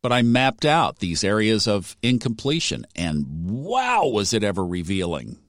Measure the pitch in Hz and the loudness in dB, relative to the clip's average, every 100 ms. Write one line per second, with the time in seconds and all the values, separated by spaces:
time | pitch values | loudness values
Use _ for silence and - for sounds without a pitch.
0 | 123 123 120 120 131 131 151 160 107 - | 2 2 4 4 2 2 2 4 2 -2
1 | 92 80 98 107 110 110 - 104 92 - | -4 0 0 2 2 2 2 0 -2 -4
2 | 120 123 123 110 139 160 - 60 - - | 0 0 -2 -4 -2 -2 -2 -6 -10 -6
3 | 85 76 69 78 85 117 165 247 254 240 | -2 -2 -4 -6 -6 -6 -4 -2 0 2
4 | 160 107 98 113 104 98 90 90 82 98 | 2 2 0 0 0 0 -2 -2 -2 -2
5 | 87 76 57 - | -2 -4 -8 -16